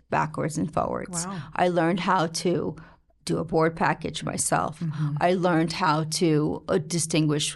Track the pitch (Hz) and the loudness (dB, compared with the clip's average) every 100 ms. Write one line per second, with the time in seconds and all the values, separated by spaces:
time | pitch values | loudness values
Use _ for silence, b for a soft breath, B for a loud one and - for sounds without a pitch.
0 | - 156 156 156 147 156 175 - - 62 | -4 -2 -2 -2 -4 -2 -2 -2 -2 -4
1 | - 175 175 190 B - 180 175 165 170 | -6 -6 -6 -8 B 0 2 4 2 2
2 | 180 185 165 165 190 165 - 160 B B | 2 2 2 0 0 0 -2 -6 B B
3 | _ _ - 165 165 160 160 165 175 160 | _ _ -4 -2 0 2 2 2 0 0
4 | 165 156 156 - - 151 - - 165 147 | -4 -6 -6 -2 0 0 0 -4 -6 -2
5 | 151 147 175 185 180 160 165 - 175 151 | -2 0 2 2 2 2 2 0 0 0
6 | 156 - 175 151 151 - - 190 156 170 | 0 2 4 4 2 -2 -2 -2 0 -2
7 | - 160 156 151 151 | 0 2 2 2 -2